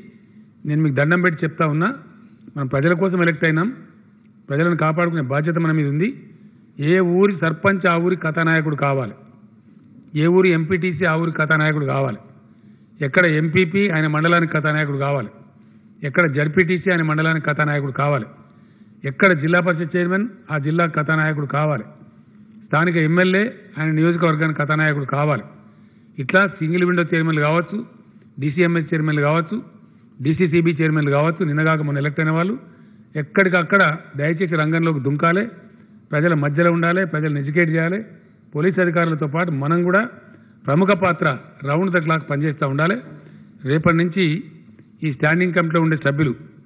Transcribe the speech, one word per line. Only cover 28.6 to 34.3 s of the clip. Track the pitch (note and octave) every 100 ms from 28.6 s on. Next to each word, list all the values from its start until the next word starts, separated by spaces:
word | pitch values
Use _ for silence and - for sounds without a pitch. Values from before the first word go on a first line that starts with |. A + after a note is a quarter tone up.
| E3+ E3+ D#3+
చైర్మన్లు | E3 D#3 D3+
కావచ్చు, | C#3+ D#3+ E3 G#3+ - - - - - -
డీసీసీబీ | C3+ D#3+ F3+ E3+ E3
చైర్మన్లు | D#3 D#3+ D#3 C#3+
కావచ్చు, | C#3 D#3 E3
నిన్నగాక | E3+ D3 D#3 D#3+
మొన్న | D3 C#3+
ఎలక్ట్ | D3 C#3+
అయిన | D#3+
వాళ్ళు | D#3+ F3+ B3+ - - - - - D3+
ఎక్కడికక్కడ | C#3+ G3 F#3+ F3+ E3 G3+ E3+ D#3 - C#3
దయచేసి | D3